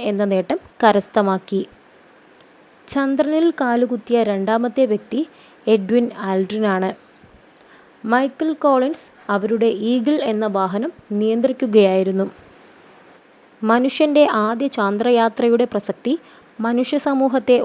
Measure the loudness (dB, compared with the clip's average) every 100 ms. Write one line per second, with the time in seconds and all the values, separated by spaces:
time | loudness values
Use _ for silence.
0 | -4 -2 0 0 -2 -6 -6 0 2 2
1 | 0 -2 0 -2 -4 -6 -6 -14 _ _
2 | _ _ _ _ -20 _ _ _ -8 -4
3 | -2 0 0 2 0 0 -2 0 0 -4
4 | -2 0 0 0 0 0 0 0 0 0
5 | -4 -6 -6 -10 -20 -8 0 0 2 0
6 | 0 -6 -4 -2 -2 -2 -2 0 -4 -8
7 | -18 _ -20 -20 _ _ -20 -20 -20 -12
8 | -2 0 0 -4 -4 0 2 2 0 -6
9 | -14 -16 -4 -4 -2 0 0 0 -2 0
10 | 0 -2 -2 -2 -2 -2 -2 -4 -6 -10
11 | -6 -2 0 0 -2 -2 2 4 4 2
12 | 0 -2 -4 -8 -20 -20 -20 -20 -20 -20
13 | -20 -20 _ _ _ -6 0 2 2 0
14 | 2 4 4 2 -2 -2 -4 -2 -2 0
15 | 2 2 2 0 2 2 0 -4 -6 -6
16 | -4 -4 -6 -20 -20 -6 -4 -2 -2 -2
17 | -2 0 0 0 2 2